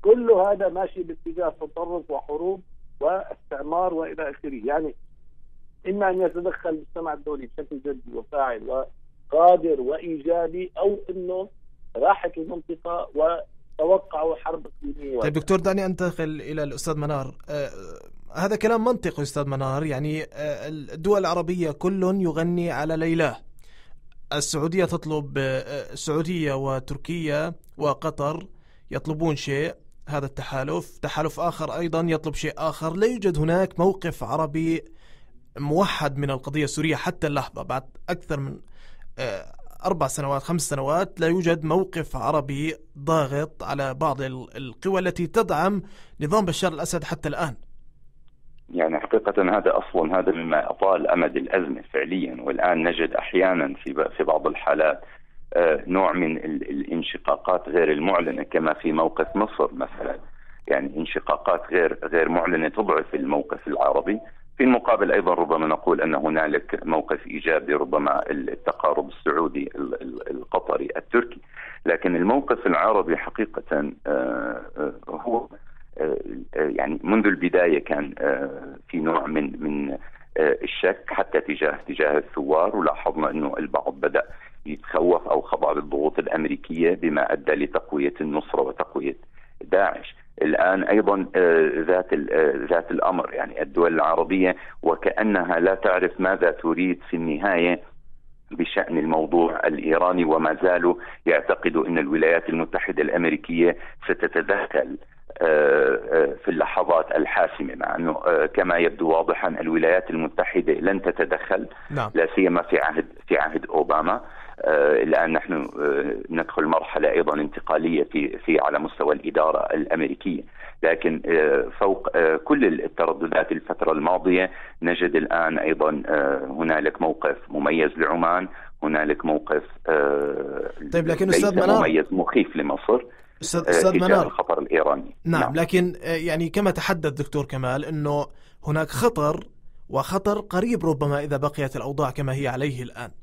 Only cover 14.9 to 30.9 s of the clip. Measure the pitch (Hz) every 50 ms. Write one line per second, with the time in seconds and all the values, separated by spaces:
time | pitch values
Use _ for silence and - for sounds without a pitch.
14.9 | 139 - 143 139 131 120 113 151 147 156 - - 190 185 170 190 190 196 190 190
15.9 | 185 - 180 175 165 - 165 156 156 151 98 127 151 156 151 143 123 - - 165
16.9 | 156 151 147 147 151 139 135 127 123 - - - 151 147 139 92 - 95 98 82
17.9 | 82 - - - - - - - - 151 180 196 214 - 214 220 233 226 220 247
18.9 | 247 - - 175 139 - 147 139 - 151 143 139 135 135 135 131 131 139 160 156
19.9 | 139 127 147 151 151 156 151 - - - 147 151 147 - 110 147 156 156 139 -
20.9 | 117 160 160 196 208 202 190 165 170 175 170 165 185 180 170 156 143 - - 180
21.9 | 180 190 185 180 190 202 185 170 147 160 165 170 175 175 170 170 135 127 147 156
22.9 | 160 160 165 165 165 165 160 139 110 - - - - - - - - - - -
23.9 | - - - - - - - - 139 147 143 - - 147 147 165 165 190 180 165
24.9 | 170 165 - 156 156 151 147 139 139 139 135 135 131 131 - 113 143 143 104 -
25.9 | - - - 160 147 156 165 160 185 170 156 147 135 135 135 135 135 131 131 -
26.9 | 143 - - - 170 175 160 156 143 147 156 175 170 - - - - - 151 147
27.9 | 135 - - 160 147 - 143 143 160 170 - - - - - - - - - -
28.9 | - 139 - 156 156 151 165 165 151 - - 143 139 139 151 170 - _ - -
29.9 | - - - - 147 147 139 135 - - 131 - 147 135 131 143 160 175 170 -